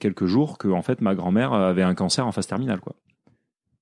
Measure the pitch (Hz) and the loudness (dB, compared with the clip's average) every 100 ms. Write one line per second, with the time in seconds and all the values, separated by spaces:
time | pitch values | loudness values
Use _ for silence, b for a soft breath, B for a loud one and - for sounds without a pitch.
0 | 107 92 92 107 151 - 104 90 - 127 | -2 0 0 2 0 -2 -2 0 0 0
1 | 107 95 87 98 131 113 92 90 92 90 | 0 0 0 2 2 2 2 4 2 2
2 | 92 - 123 101 95 98 131 110 - - | 0 0 -2 -2 -4 -4 -4 -4 -8 -16
3 | _ _ _ _ _ _ _ _ | _ _ _ _ _ _ _ _